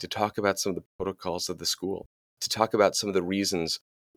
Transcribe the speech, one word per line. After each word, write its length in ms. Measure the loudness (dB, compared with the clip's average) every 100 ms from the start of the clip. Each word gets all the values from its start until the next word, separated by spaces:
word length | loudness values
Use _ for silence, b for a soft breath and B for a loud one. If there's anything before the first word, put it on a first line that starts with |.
to 80 | -8
talk 280 | -2 0 2
about 220 | 0 0
some 120 | -2
of 60 | -4
the 80 | -8 -8
protocols 520 | -6 -4 -4 -4 -4
of 100 | -4
the 80 | -6
school, 420 | -4 -4 -6 -10 _ _ _
to 80 | -4
talk 260 | 0 2
about 220 | 6 4 4
some 120 | 0
of 60 |
the 80 | 0
reasons 560 | 2 0 0 0 -2 -4 _ _ _